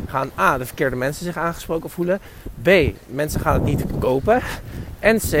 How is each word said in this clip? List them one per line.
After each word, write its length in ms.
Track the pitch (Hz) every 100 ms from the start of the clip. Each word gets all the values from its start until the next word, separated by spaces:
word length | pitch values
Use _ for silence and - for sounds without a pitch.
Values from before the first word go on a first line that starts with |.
| -
gaan 240 | 135 135 -
A, 200 | 190 139
de 80 | 127
verkeerde 300 | - 139 123
mensen 280 | 131 147
zich 120 | 175 170
aangesproken 540 | 165 165 - 165 160
voelen. 300 | - 175 190 - - - -
B, 60 | 123 190 135 - -
mensen 340 | 131 151 -
gaan 140 | 160
het 100 | 139
niet 200 | 147 139 - -
kopen. 420 | 123 135 135 247 - - - - - -
En 200 | - 226
C, 120 | - 156